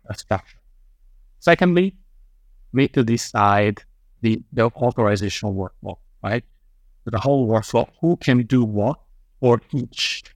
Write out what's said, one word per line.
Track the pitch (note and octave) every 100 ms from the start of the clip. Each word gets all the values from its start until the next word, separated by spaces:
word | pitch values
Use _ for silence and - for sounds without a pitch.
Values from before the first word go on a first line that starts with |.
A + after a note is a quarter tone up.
| -
uh, |
structure. | G2+ - G2 - - _ _ _ _ - - - _
Secondly, | - E3+ F3+ E3+ F#3+ - _ - - _ _ - -
we | A#2+
need | C#3
to | C#3+
decide | A2+ A#2+ - A2+ G2+ G2+ G#2 G#2 - _ _ _
the, | A2+ A2 -
the | C3+ A#2
authorizational | - B2 A#2+ G#2 G#2 G#2 - G#2+
workflow, | F#2+ F#2 - F#2+ F2+ _ _
right? | G2 A#2 - _ _ _ _ _
So | -
the | A2
whole | C3 C#3 A#2
workflow, | A2 - A2+ C3+ _
who | E3 E3+
can | - B2 A#2
do | B2
what | A2+ G#2 G#2+ D#3 _ - _ _
for | B2+ A#2 -
each | C#3+ A#2+ - - - -